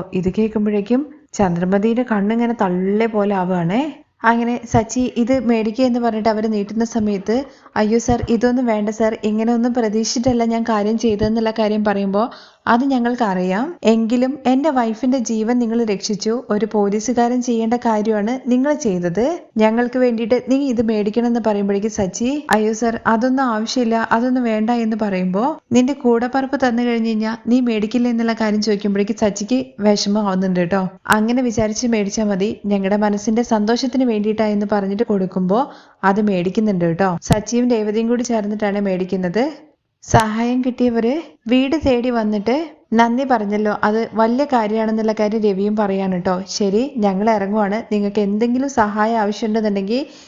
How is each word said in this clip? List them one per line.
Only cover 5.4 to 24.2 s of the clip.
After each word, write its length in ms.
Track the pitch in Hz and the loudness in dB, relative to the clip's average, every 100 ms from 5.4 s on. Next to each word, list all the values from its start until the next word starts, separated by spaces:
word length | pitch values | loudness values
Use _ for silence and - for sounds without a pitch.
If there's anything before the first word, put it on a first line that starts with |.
മേടിക്കുക 440 | 220 226 220 214 | 2 0 0 0
എന്ന് 160 | 254 240 | 0 2
പറഞ്ഞിട്ട് 280 | 233 220 220 | 0 0 0
അവര് 200 | 214 220 | 0 0
നീട്ടുന്ന 360 | 214 202 214 | -2 -2 -2
സമയത്ത്, 520 | 226 233 208 196 196 240 269 - - - | -2 0 0 -2 -2 -2 -4 -12 -6 -2
"അയ്യോ 220 | 214 233 | 2 2
സർ, 200 | 240 240 - | 2 0 0
ഇതൊന്നും 380 | 226 247 247 240 | 2 2 2 0
വേണ്ട 240 | 214 208 | 0 -2
സർ, 220 | 214 220 220 | 0 -2 0
ഇങ്ങനെ 260 | 214 214 226 | -2 0 0
ഒന്നും 200 | 240 247 | 2 0
പ്രതീക്ഷിച്ചിട്ടല്ല 680 | 247 220 220 220 262 247 240 | 0 0 0 -2 0 0 2
ഞാൻ 180 | 233 226 | 2 0
കാര്യം 320 | 226 214 208 226 | 0 0 0 0
ചെയ്തതെന്നുള്ള 520 | 233 208 214 226 220 | 0 0 0 0 -2
കാര്യം" 320 | 220 214 214 | 0 0 0
പറയുമ്പോ, 380 | 214 196 196 202 247 - - _ - | 0 0 0 0 -2 -6 -20 _ 0
"അത് 180 | 233 | 2
ഞങ്ങൾക്കറിയാം, 800 | 277 262 240 247 214 190 185 190 302 349 | 2 0 0 0 0 0 0 -2 -4 0
എങ്കിലും 480 | 220 226 226 247 262 294 247 | 2 2 2 0 0 0 0
എൻ്റെ 240 | 262 311 | 2 2
വൈഫിൻ്റെ 480 | 262 226 220 262 269 | 0 0 0 0 0
ജീവൻ 380 | 220 220 220 247 | 0 -2 0 0
നിങ്ങൾ 200 | 233 226 | 0 0
രക്ഷിച്ചു, 500 | 220 190 - 202 220 240 262 | 0 -2 -4 -4 -2 -2 -2
ഒരു 160 | 208 220 | -2 0
പോലീസുകാരൻ 760 | 214 202 214 214 240 240 247 | 0 2 0 0 0 2 0
ചെയ്യേണ്ട 340 | 247 233 226 240 | 0 0 0 0
കാര്യമാണ് 580 | 240 214 214 214 208 262 254 | 0 0 0 0 -2 -2 0
നിങ്ങൾ 260 | 247 277 | 2 2
ചെയ്തത്. 500 | 294 240 180 175 175 262 349 - 220 | 0 0 0 0 0 0 -2 -4 2
ഞങ്ങൾക്ക് 420 | 220 226 247 254 | 2 2 0 2
വേണ്ടിയിട്ട് 400 | 247 226 226 247 - | 2 0 0 0 2
നീ 100 | 269 285 | 0 0
ഇത് 160 | 233 | 0
മേടിക്കണം" 460 | 226 214 208 226 240 | 0 0 0 0 0
എന്ന് 140 | 233 | 0
പറയുമ്പോഴേക്കും 520 | 220 202 202 202 214 214 | 0 0 0 0 -2 -2
സച്ചി, 340 | 185 - 240 294 294 | -4 -2 -2 -2 0
"അയ്യോ 220 | 214 214 | 0 0
സർ, 240 | 220 233 233 - | 0 -2 -2 0
അതൊന്നും 380 | 226 262 262 262 | 2 2 0 0
ആവശ്യമില്ല, 500 | 214 220 262 233 226 226 | -2 -2 -2 0 0 0
അതൊന്നും 320 | 226 | 0